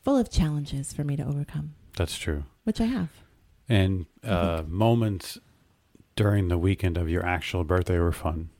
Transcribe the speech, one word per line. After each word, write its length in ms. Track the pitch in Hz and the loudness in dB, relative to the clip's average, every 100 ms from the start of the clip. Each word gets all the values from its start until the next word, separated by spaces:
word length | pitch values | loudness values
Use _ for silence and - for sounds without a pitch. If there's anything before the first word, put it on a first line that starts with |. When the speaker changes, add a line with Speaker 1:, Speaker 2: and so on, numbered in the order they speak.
Speaker 1:
full 140 | - 277 | 2 2
of 120 | 233 | 2
challenges 640 | - 160 151 147 135 139 | 2 2 0 -4 -6 -6
for 140 | - 143 | -6 -2
me 100 | 143 | -2
to 80 | |
overcome. 500 | 147 143 147 151 151 - - - | -2 -4 -4 -6 -8 -12 -16 -4
Speaker 2:
That's 220 | 90 - | -4 -4
true. 260 | - 76 71 _ - | -4 -4 -6 _ -6
Speaker 1:
Which 160 | 220 | 0
I 40 | 226 | 0
have. 200 | 254 170 - - _ _ _ - | 0 -4 -8 -20 _ _ _ 0
Speaker 2:
And, 380 | 104 95 92 85 _ - | 2 2 0 -6 _ -2
Speaker 1:
I 20 | |
Speaker 2:
uh, 300 | 92 85 82 | 0 0 -2
Speaker 1:
think. 120 | 80 | -4
Speaker 2:
moments 680 | 85 113 120 113 95 - - _ _ _ _ _ _ _ - | 0 2 4 2 -4 -8 -16 _ _ _ _ _ _ _ 0
during 320 | 104 101 92 | 2 4 2
the 80 | 87 | 2
weekend 400 | 90 95 92 85 | 2 2 0 0
of 120 | 82 | 0
your 160 | 87 87 | 0 0
actual 380 | 87 - 92 | -2 -2 -4
birthday 340 | 80 90 85 90 | 2 2 4 2
were 140 | 85 | 2
fun. 380 | 82 80 82 82 _ | 0 -4 -4 -8 _